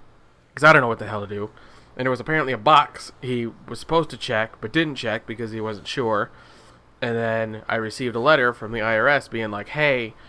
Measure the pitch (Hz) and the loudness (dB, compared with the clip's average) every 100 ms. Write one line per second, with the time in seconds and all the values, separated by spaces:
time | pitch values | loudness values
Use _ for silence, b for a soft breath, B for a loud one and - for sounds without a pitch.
0 | - - - _ _ - 151 156 120 113 | -20 -20 -20 _ _ 4 8 8 6 -2
1 | 104 107 101 101 107 - b b b - | -4 -6 -6 -6 -8 -10 b b b -6
2 | 131 123 143 156 131 117 123 147 - - | -2 -2 -2 -2 0 0 6 6 6 -4
3 | - - 127 120 117 - - 117 - 165 | -18 -12 -6 -4 -4 -8 -14 -12 0 0
4 | 160 123 - 110 113 - 110 160 156 131 | 0 -8 -4 -2 -2 -6 -4 0 -2 -4
5 | 113 110 - 110 113 110 107 101 - 143 | -4 -4 -6 -8 -8 -6 -6 -8 -8 -4
6 | 113 104 117 b b b b b b - | 0 0 -2 b b b b b b -8
7 | 123 117 113 113 110 107 - 113 110 - | -4 -2 -2 -2 -4 -8 -4 -4 -4 -4
8 | 123 113 135 151 123 113 107 117 110 110 | -4 0 4 4 4 0 -6 -4 0 2
9 | 127 139 - 113 107 101 104 151 147 127 | 4 2 -2 -6 -6 -6 -8 -2 0 0
10 | 113 - | -2 -10